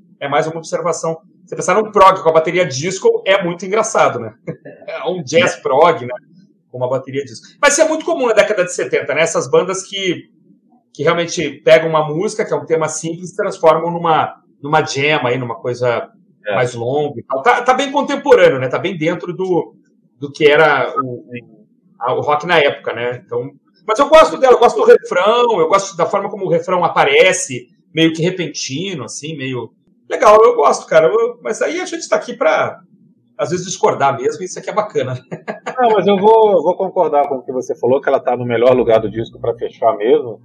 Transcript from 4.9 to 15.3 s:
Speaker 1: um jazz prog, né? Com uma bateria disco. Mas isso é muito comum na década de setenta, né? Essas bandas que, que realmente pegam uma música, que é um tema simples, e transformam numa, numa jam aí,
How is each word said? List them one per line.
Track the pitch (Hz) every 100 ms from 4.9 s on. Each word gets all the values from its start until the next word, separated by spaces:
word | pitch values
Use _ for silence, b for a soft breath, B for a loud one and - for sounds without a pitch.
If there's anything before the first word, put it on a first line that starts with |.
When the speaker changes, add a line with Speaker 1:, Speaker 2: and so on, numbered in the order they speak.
| - 156
Speaker 1:
um | 180
jazz | 131 160 180 -
prog, | 151 131 175 160
né? | 123 123 - _ _ _ _
Com | 123
uma | 123
bateria | 131 135 135
disco. | 127 113 b b
Mas | 285
isso | 285
é | 311
muito | 311
comum | - 330 247
na |
década | 208 - 185
de | 175
setenta, | - 175 147 131
né? | 143
Essas | 160 180 131
bandas | 160 180 190 -
que, | 196 190 139 - _ _ _ _ _ _
que | -
realmente | 147 170 170 180 147 135
pegam | - 160 160
uma | 156 151
música, | 151 208 -
que | 170
é | 151
um | 135
tema | 160 156
simples, | - 165 170 180
e | -
transformam | 196 - 160 160 170
numa, | 170 170 156 120 - _ _
numa | 143 156
jam | 151 139 143 151
aí, | 123